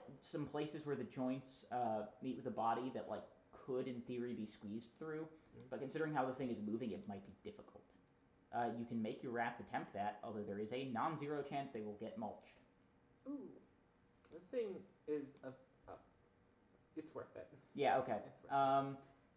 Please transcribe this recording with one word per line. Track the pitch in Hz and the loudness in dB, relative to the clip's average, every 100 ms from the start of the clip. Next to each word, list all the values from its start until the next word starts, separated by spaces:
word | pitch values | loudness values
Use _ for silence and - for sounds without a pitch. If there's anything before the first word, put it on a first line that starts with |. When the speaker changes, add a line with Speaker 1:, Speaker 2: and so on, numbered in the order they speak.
| - 139 | -10 -14
Speaker 1:
some | - 160 139 | -4 -2 0
places | 147 151 156 147 | 0 0 -2 0
where | 127 | 0
the | 120 | 0
joints, | 135 127 135 - - - | 0 2 2 -4 -16 -2
uh, | 123 120 107 104 - | 2 4 4 0 -4
meet | 131 113 | -2 0
with | 120 | 0
the | |
body | 107 113 117 131 | 4 4 4 2
that, | 113 - | -2 -2
like, | 104 - - - - - | -4 -4 -16 -20 -14 0
could, | 127 131 | 0 2
in | 120 | -2
theory, | 120 123 123 | -2 -2 0
be | 110 107 | 0 -4
squeezed | - 104 110 - - | -6 -4 -4 -6 -8
through. | 156 156 | -4 -4
Speaker 2:
Mm. | 160 - - - - | -4 -8 -18 -16 -6
Speaker 1:
But | 131 | -4
considering | 135 156 156 | -2 2 4
how | 143 131 | 4 4
the | |
thing | 127 127 | 2 0
is | 104 | 0
moving, | 104 113 120 | 0 0 0
it | 92 107 | -2 -4
might | 98 - | -8 -8
be | 92 | -12
difficult. | - - - - - - - - - - - 117 | -12 -12 -14 -18 -20 -20 -20 -20 -20 -20 -6 0
Uh, | 117 117 | 0 0
you | 117 | -2
can | 117 | 0
make | 110 - | 0 0
your | 135 | -2
rats | 120 120 117 | 2 2 0
attempt | - 120 - | -2 -2 -2
that, | 101 104 - | 0 0 0
although | 117 107 | -4 -4
there | 104 101 | -2 -2
is | 107 | 0
a | 127 135 | -2 0
non-zero | 113 156 151 147 147 | 2 2 2 0 0
chance | 139 139 135 | 0 -2 -2
they | 110 | -4
will | 107 104 | -4 -4
get | 104 - | -6 -4
mulched. | 104 - - - - - - - - - 269 | -4 -6 -14 -20 -20 -20 -20 -20 -20 -14 -6
Speaker 3:
Ooh. | 285 190 - - - - - - - - | -6 -6 -12 -18 -20 -20 -20 -20 -20 -16
Speaker 2:
This | 156 180 | -16 -2
thing | 254 214 175 - - - | 0 0 -2 -10 -12 0
is | 151 131 - | 0 0 -8
a, | 131 | -10
a, | - - - - - - - - - - - - - - 156 | -10 -18 -20 -14 -14 -16 -20 -20 -20 -20 -20 -20 -20 -12 -10
it's | 151 | -8
worth | 120 - - | -8 -8 -10
it. | - - - 139 | -12 -14 -10 4
Speaker 1:
Yeah, | 131 131 | 8 8
okay. | 127 | 6
Speaker 2:
It's | 101 - - | 0 -2 -12
worth | - | 2
it. | 139 | 6
Speaker 1:
Um, | 135 139 139 135 - - - | 8 8 4 -2 -10 -20 -20